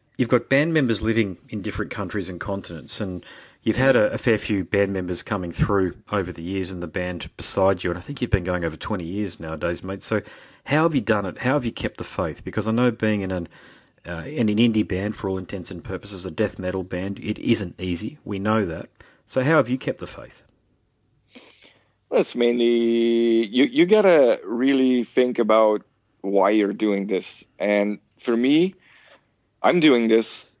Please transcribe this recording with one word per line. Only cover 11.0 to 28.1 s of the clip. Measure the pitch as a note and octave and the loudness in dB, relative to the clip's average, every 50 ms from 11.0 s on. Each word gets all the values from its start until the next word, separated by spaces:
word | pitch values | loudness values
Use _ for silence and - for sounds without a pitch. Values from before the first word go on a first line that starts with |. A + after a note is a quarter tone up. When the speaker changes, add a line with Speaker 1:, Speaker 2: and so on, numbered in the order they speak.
| G#2 | 0
Speaker 1:
done | - A2 G#2 G2+ | 0 0 0 0
it? | F#2 - - | -4 -6 -4
How | - B2 C#3 | -2 0 0
have | D3 B2 | 0 -2
you | A#2 A2+ | -4 -6
kept | - - G#2+ - - | -6 -6 -8 -6 -8
the | F#2 | -10
faith? | - - - F#2 E2 D2 - - | -8 -4 -4 -4 -4 -4 -8 -10
Because | F#2 - A2 G2 | -6 -6 -4 -2
I | A2 A2+ | 0 0
know | A#2 B2 B2 | 2 2 2
being | G2+ - - G#2+ G#2+ G#2 | 0 0 0 0 0 0
in | G2 F#2 | -2 -4
an, | F#2 F2+ F2 - - - - - - - _ _ _ _ _ E2+ | -4 -4 -6 -8 -12 -20 -20 -20 -20 -20 _ _ _ _ _ -12
uh, | F2 E2 D#2+ | -10 -10 -10
in | D3 D3+ A#2+ A#2 G#2+ | -8 -4 0 0 2
an | G#2 | 2
indie | G#2+ A#2+ A#2 A2 G#2+ G2+ - | 2 2 2 2 2 0 0
band, | G2 F2+ G2 G#2 G#2+ | -2 -4 -4 -4 -6
for | - - G2 | -4 -4 -4
all | F#2+ F#2+ | -4 -4
intents | F#2 - - F#2+ F2+ - | -6 -8 -10 -10 -10 -10
and | F2+ F2 - | -12 -12 -10
purposes, | - F#2+ F2 - G2+ G#2 F#2 F2 | -8 -10 -10 -10 -12 -12 -10 -10
a | F#2 | -8
death | D#2+ - A2 F#2+ - - | -4 -2 -2 -2 -2 -4
metal | F#2 F#2 F2+ G2 F2+ | -6 -4 -4 -4 -6
band, | F2+ - F2+ F#2 G2+ G2 - | -6 -6 -6 -6 -6 -8 -6
it | - G2+ G#2+ - | -6 -6 -6 -4
isn't | - - A#2 G#2 G2+ F2 - - | 0 0 0 0 -2 -6 -8 -8
easy. | F#2 F#2 F2 E2 G#2+ A2 D3+ - _ | -6 -6 -4 -4 -6 -10 -12 -12 _
We | - G2+ F#2+ | -8 -8 -4
know | G2 G#2+ A2 A2+ G#2 | 0 0 2 2 0
that. | F2 D#2+ E2+ - - _ _ - - _ _ _ | -2 -4 -8 -12 -14 _ _ -20 -20 _ _ _
So | _ - C3 B2+ | _ -4 -2 0
how | C#3 E3 D#3 | 4 4 4
have | B2+ A#2 | 2 2
you | B2+ C3 | -2 -4
kept | - D3 B2+ - | -4 -6 -6 -6
the | F2+ - | -10 -14
faith? | - - - - - _ _ _ _ _ _ _ _ _ _ _ _ _ _ _ _ _ _ _ - - - - _ _ - - _ _ _ _ _ _ _ _ | -14 -16 -18 -18 -20 _ _ _ _ _ _ _ _ _ _ _ _ _ _ _ _ _ _ _ -20 -20 -20 -20 _ _ -20 -20 _ _ _ _ _ _ _ _
Speaker 2:
Well, | D#4+ B3 D#3+ | 0 0 0
it's | - - | 0 0
mainly, | B2 A#2+ A#2+ A#2+ A#2+ A#2+ A#2+ A#2+ A#2 A#2 A#2 A#2 A#2 A#2 A#2 A#2 A#2 A#2 A#2 A2+ A2+ A#2 | 2 2 2 4 4 4 4 4 4 4 2 2 2 2 4 4 4 4 4 4 2 2
you, | G2+ G#2 B2+ C#3 | 2 2 2 2
you | B2+ A#2 C#3+ F3 | 4 4 2 4
gotta | F3+ G#3+ G#3+ G3 G3 F3 D#3 C3+ A#2+ G#2 - - | 6 6 6 6 6 6 6 6 6 4 2 -2
really | F#2 A#2 A#2 B2+ C#3 C#3 C3+ C3 B2+ B2+ B2 A2+ | -4 -2 0 2 2 4 4 4 4 4 2 0
think | - - B2+ B2+ B2 A#2+ A2 | 0 2 2 2 2 2 0
about | A#2 G#2+ A2 A2 A2 G#2+ G#2+ G#2 - _ _ _ _ _ _ _ - | 2 4 6 6 6 4 4 0 -4 _ _ _ _ _ _ _ -4
why | G2 G2 G2 F#2+ G2 | 0 2 4 4 6
you're | A2 A2 G#2 G2 - | 4 4 4 2 0
doing | - G#2+ G#2 G2+ G2 G2 | 0 0 0 0 0 -2
this. | G2+ G2 F2+ - - - - - _ _ | -2 -2 -4 -4 -6 -12 -18 -20 _ _
And | - - G#2 G#2 G#2 G2+ G#2 G#2 - - _ | -4 0 2 2 2 2 0 -2 -6 -10 _